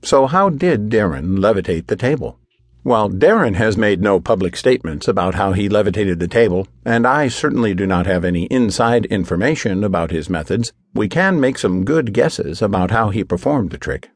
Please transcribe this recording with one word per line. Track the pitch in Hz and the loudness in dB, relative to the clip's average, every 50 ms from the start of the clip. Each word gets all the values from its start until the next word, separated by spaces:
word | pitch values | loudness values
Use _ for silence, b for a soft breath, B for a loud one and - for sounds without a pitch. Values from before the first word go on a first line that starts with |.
So | - - - 139 135 | -2 2 2 4 4
how | 131 147 185 151 196 | 4 2 2 2 2
did | 160 131 180 180 156 107 104 107 | 0 0 0 0 0 0 -2 0
Darren | 113 110 107 90 76 65 71 90 95 98 | 2 2 2 2 0 -2 -2 -2 0 2
levitate | 95 104 110 98 87 - 90 82 80 - | 2 2 2 2 0 -2 -4 -4 -2 -4
the | 107 | -4
table? | 92 - 123 151 135 - - - _ _ _ _ _ _ _ _ _ | -2 0 -2 -2 -2 -4 -10 -12 _ _ _ _ _ _ _ _ _
While | _ - 120 110 107 101 | _ 0 2 2 2 0
Darren | - 92 123 170 220 226 175 120 98 | 0 2 4 4 4 4 2 0 0
has | 87 113 110 104 | 0 0 0 2
made | 104 110 104 101 87 | 2 2 2 2 2
no | 95 104 98 90 | 2 2 2 2
public | 85 - 113 95 98 87 90 | 2 0 0 0 0 -4 -4
statements | - - 131 127 123 - 82 80 - - - | 0 0 2 0 2 -2 -6 -8 -4 -4 -2
about | 104 92 87 95 92 | 0 0 0 -2 0
how | 92 101 98 | 0 0 0
he | 95 95 104 101 | 0 0 -2 0
levitated | 104 104 104 101 90 107 104 98 90 82 | 2 2 2 2 0 0 -2 -2 0 -2
the | 87 87 | -4 0
table, | - 120 117 117 87 92 98 - _ - - | 2 2 4 4 2 -2 -4 -6 _ -10 -4
and | 113 117 117 117 | -2 0 2 2
I | 123 131 151 147 127 | 2 2 2 0 -2
certainly | 113 - - 151 - 127 117 107 98 | -2 -2 -2 -2 0 0 0 0 0
do | 90 101 | -2 0
not | 95 95 90 87 | 0 0 0 2
have | 98 95 90 85 | 0 0 0 0
any | 90 90 85 87 | 0 -2 -2 -2
inside | - 131 131 123 107 92 - 120 117 117 120 107 | -2 0 0 0 0 0 0 0 2 2 0 0
information | - 107 98 87 - 92 87 101 135 160 143 - 110 95 95 | 0 -4 -4 -2 -2 -2 -2 0 -2 -2 -2 -2 -4 -2 -2
about | 104 104 92 87 85 80 | -2 -2 -2 -2 -2 -2
his | 85 80 76 90 | -4 -6 -4 -4
methods, | 90 82 78 - 92 110 117 - _ _ _ _ | -4 -6 -4 -4 -2 -4 -4 -6 _ _ _ _
we | _ 117 107 95 | _ -4 -4 -2
can | - 160 185 190 190 160 | 0 0 0 2 2 2
make | 135 131 131 - | 0 0 -2 0
some | - 101 92 92 95 | -2 -2 0 0 0
good | 104 151 165 139 113 | 0 0 0 0 0
guesses | 98 113 135 160 - - - 71 82 - | 0 0 0 0 0 -4 -8 -8 -4 -4
about | 110 101 101 92 90 90 | -2 0 0 0 0 2
how | 110 113 113 107 | 2 2 2 0
he | 95 110 92 | 0 -2 -2
performed | - 90 90 - 131 147 139 107 87 | -2 -4 -2 -2 0 0 0 -2 -4
the | - - | -6 -8
trick. | - 78 65 65 - - _ | -8 -8 -8 -8 -10 -16 _